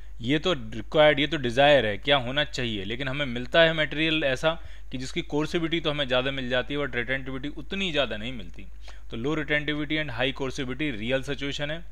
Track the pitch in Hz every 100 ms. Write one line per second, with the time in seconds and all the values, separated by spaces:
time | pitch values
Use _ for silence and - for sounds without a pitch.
0 | - - 117 151 185 160 110 113 104 160
1 | 151 143 147 156 123 117 143 143 110 101
2 | 139 143 120 139 147 - 120 107 95 120
3 | 139 135 143 120 123 170 165 160 151 147
4 | 160 156 147 127 160 165 - - - 131
5 | 131 175 - 147 151 180 165 165 156 147
6 | 139 127 131 139 127 127 123 143 139 123
7 | 117 135 135 131 147 151 - 196 190 147
8 | 127 107 113 127 87 - 95 - - -
9 | - 117 127 156 143 147 147 151 143 156
10 | 151 117 131 131 135 127 131 127 151 110
11 | 110 131 131 135 139 139 147 160 165